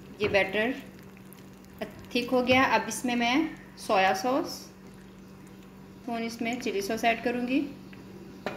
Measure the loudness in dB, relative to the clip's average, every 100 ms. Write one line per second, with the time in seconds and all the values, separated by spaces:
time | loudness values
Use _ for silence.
0 | -16 -4 2 2 2 2 0 -2 -8 -18
1 | -20 -20 -20 -20 -20 -20 -18 -12 -12 -12
2 | -6 -4 2 2 6 6 6 4 0 -4
3 | -2 2 2 2 2 -4 -16 -10 2 4
4 | 4 4 2 0 -2 -8 -14 -20 -20 -20
5 | -20 -20 -20 -20 -20 -20 -20 -20 -20 -16
6 | -8 -6 -6 -4 -4 -2 -2 -2 -2 0
7 | 2 2 0 -2 0 0 0 -6 -16 -18
8 | -16 -16 -16 -10 -10